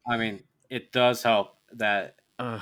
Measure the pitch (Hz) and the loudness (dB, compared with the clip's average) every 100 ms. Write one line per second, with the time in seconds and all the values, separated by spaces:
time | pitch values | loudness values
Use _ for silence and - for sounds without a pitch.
0 | 120 117 113 98 - _ - 123 - 127 | -4 -2 -2 -6 -14 _ -12 -12 -4 2
1 | 123 120 120 107 95 _ _ 117 107 101 | 4 4 2 2 0 _ _ -4 0 0
2 | 87 _ _ - 123 110 | -4 _ _ -10 -8 -8